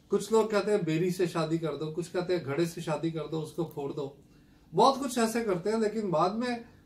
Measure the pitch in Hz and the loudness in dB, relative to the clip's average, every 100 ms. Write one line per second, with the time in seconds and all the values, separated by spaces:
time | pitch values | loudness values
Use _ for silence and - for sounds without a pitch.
0 | - 202 - 220 214 202 202 208 160 160 | -2 -2 2 2 4 2 2 2 2 0
1 | 180 170 175 175 156 165 160 139 156 160 | 0 0 0 0 0 0 -2 -4 -6 -6
2 | 170 180 170 180 135 143 170 170 165 147 | -6 -4 -2 -2 -2 -2 -2 -2 -4 -2
3 | 165 160 147 156 143 - 160 147 139 147 | -2 -4 -4 -6 -6 -6 -6 -4 -6 -6
4 | 139 - - - - - - 165 254 254 | -8 -10 -20 -20 -20 -20 -4 6 6 6
5 | 269 247 226 233 226 170 202 226 214 220 | 0 0 0 0 0 0 0 0 0 -2
6 | 202 156 180 220 247 233 - - | 0 2 2 0 -2 -4 -8 -20